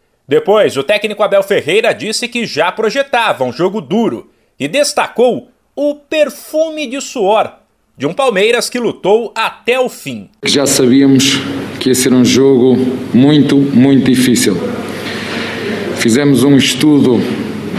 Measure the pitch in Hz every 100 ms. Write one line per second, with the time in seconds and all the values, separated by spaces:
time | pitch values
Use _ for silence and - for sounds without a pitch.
0 | _ _ - 147 180 214 160 113 - 208
1 | 214 208 196 196 196 180 139 202 220 202
2 | 214 214 240 240 202 139 170 185 226 269
3 | 277 240 214 - 127 120 185 208 131 208
4 | 208 110 - _ _ _ 139 262 294 -
5 | 170 - 247 240 - _ _ - 294 294
6 | _ 311 285 - - 311 320 311 262 269
7 | - 262 190 214 - - _ _ _ -
8 | 143 185 269 190 214 240 - 247 214 -
9 | 175 220 233 226 208 - - 262 247 -
10 | 143 113 95 _ - 143 135 - 127 135
11 | 139 135 131 - - - - - 131 123
12 | 135 127 113 107 135 131 127 127 127 -
13 | - 117 139 151 139 139 135 117 135 135
14 | 131 120 - 113 110 90 - - - -
15 | - - - 233 - - 202 - - -
16 | 117 120 143 123 139 139 - - 151 143
17 | 127 113 - 104 - - -